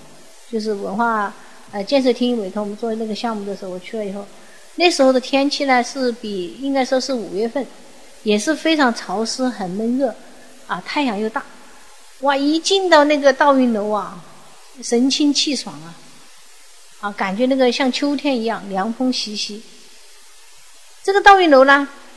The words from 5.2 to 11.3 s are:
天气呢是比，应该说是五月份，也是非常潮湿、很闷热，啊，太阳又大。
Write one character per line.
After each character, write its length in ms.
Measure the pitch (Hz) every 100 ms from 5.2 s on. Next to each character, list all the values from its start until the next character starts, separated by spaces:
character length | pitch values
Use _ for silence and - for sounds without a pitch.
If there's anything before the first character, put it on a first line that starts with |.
天 280 | 247 269 277
气 140 | -
呢 180 | 277 247
是 300 | 240 277 254
比， 460 | 233 214 202 175 214
应 140 | 277
该 100 | 269
说 160 | 247 262
是 140 | 254
五 200 | 254 170
月 140 | 175 226
份， 180 | 277 240 - - - - -
也 160 | 220 208
是 160 | 320
非 240 | 302 320 311
常 160 | 262
潮 320 | 226 - 190 226
湿、 220 | - 254
很 180 | 214 185
闷 260 | 190 226 254
热， 160 | 269 - - - - - -
啊， 120 | - -
太 180 | 302
阳 140 | 269 202
又 80 |
大。 140 | 220